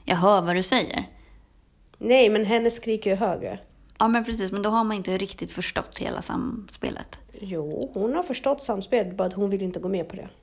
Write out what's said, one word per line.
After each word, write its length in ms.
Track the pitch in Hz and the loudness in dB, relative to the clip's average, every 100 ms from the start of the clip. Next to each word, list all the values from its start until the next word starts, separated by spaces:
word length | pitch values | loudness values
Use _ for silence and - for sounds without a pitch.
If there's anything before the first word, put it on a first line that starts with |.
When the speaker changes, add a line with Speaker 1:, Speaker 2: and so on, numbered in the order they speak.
| - | -2
Speaker 1:
Jag 100 | 175 | 4
hör 260 | 190 196 | 6 6
vad 140 | 170 180 | 4 2
du 80 | |
säger"? 400 | 185 254 165 - - - - - _ _ _ _ _ - | 2 2 0 -4 -6 -12 -20 -20 _ _ _ _ _ -4
Speaker 2:
Nej, 320 | 220 262 220 | 4 6 6
men 160 | 214 208 | 4 2
henne 240 | 233 233 | 2 2
skriker 380 | 233 226 214 208 | 0 -2 -2 0
ju 60 | 190 | 2
högre. 440 | 208 165 92 143 - - - - | 0 -2 -6 -10 -14 -20 -8 0
Speaker 1:
Ja, 80 | 226 | 4
men 180 | 233 226 | 4 0
precis. 260 | 226 190 | -4 -4
Men 100 | 196 | -2
då 80 | 208 | 0
har 140 | 226 | 2
man 140 | 220 208 | 0 -2
inte 200 | 185 185 | -2 -2
riktigt 340 | 190 - - | -4 -8 -10
förstått 460 | - - - - - | -6 -4 -4 -6 -6
hela 240 | - - | -6 -6
samspelet. 960 | - - - - 196 - - - - - - - | -6 -4 -4 -8 -12 -8 -8 -8 -12 -18 -20 -16
Speaker 2:
Jo, 500 | 196 170 151 - 269 | -8 -6 -6 -6 -6
hon 200 | 190 220 320 | -2 -2 -2
har 80 | |
förstått 400 | 349 247 277 285 | -2 -2 0 0
samspelet, 520 | - 196 - 240 185 196 | -2 -4 0 0 0 -2
bara 100 | 185 | -2
att 60 | |
hon 160 | 185 202 | 0 -2
vill 120 | 196 | 0
inte 180 | 185 180 | -2 -4
gå 100 | 180 | -4
med 200 | 185 165 | -2 -4
på 60 | 185 | -10
det. 140 | 190 - | -14 -18